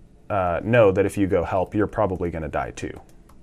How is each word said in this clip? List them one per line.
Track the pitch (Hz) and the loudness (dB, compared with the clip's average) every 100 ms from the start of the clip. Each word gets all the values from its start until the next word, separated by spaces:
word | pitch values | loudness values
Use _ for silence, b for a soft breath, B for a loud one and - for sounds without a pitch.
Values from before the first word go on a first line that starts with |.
| - - - | -20 -18 -6
uh, | 104 90 82 | -2 -2 -2
know | 104 120 104 | 2 6 6
that | 95 98 | 4 0
if | - | 0
you | 95 | 0
go | 92 | 0
help, | 82 98 90 | 0 -2 -2
you're | 107 98 | -2 -2
probably | - 104 90 87 | 0 -2 -2 -6
gonna | 85 76 | -6 -6
die | 76 62 | -6 -8
too. | - - - - - - - | -10 -12 -12 -20 -20 -20 -20